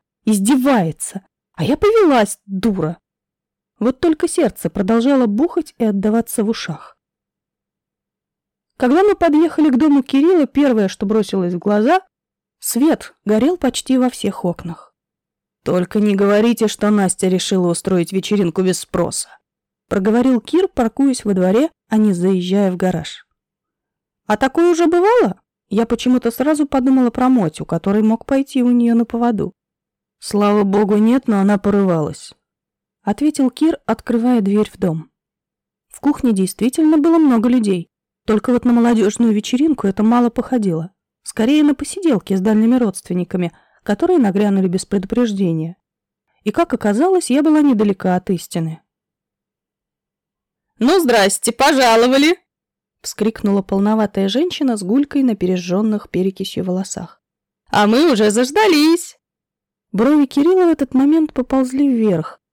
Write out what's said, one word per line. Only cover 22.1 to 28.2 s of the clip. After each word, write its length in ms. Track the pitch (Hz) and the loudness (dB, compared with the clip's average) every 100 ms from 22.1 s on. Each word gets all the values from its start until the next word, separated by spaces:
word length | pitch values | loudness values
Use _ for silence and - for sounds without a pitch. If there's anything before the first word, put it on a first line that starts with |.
заезжая 580 | 175 185 190 180 196 196 | 2 0 0 0 0 0
в 60 | 180 | -2
гараж. 480 | 185 175 160 - _ _ _ _ _ _ _ _ _ _ - | -4 -4 -8 -16 _ _ _ _ _ _ _ _ _ _ -6
"А 120 | 214 | -2
такое 340 | 262 330 349 | -2 0 2
уже 160 | 330 339 | 2 2
бывало?" 520 | 349 392 480 277 - _ _ - | 2 2 2 2 -2 _ _ -6
Я 200 | 202 233 | -4 -2
почему-то 420 | 233 254 254 233 | -2 0 0 0
сразу 380 | - 269 302 285 | -2 -2 0 -2
подумала 420 | 269 254 262 240 | 0 2 2 0
про 180 | 240 254 | 0 0
Мотю, 380 | 254 170 - 160 | 2 0 -6 -6
который 380 | 170 - 208 | -4 -2 0
мог 220 | 220 226 | 0 0